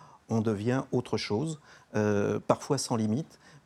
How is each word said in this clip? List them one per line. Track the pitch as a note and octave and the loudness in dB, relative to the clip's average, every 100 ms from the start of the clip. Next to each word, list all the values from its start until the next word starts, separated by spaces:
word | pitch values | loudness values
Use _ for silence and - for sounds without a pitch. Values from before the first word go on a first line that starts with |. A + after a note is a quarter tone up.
| - - - | -18 -20 -2
on | A2+ | 0
devient | A2 G2+ A2 C3 C3+ | 2 0 0 0 0
autre | B2+ - G#2+ | -2 0 -4
chose, | - G#2 D#3+ D#3 - - - | -2 -2 -2 -6 -12 -20 -6
euh, | G#2 G#2 G2+ G#2 G#2+ | 0 2 2 0 -2
parfois | - A2+ - C3+ | 0 0 2 -2
sans | - A#2 | 0 -2
limite. | G#2+ A#2 E3 - - - | 0 -2 -4 -14 -20 -14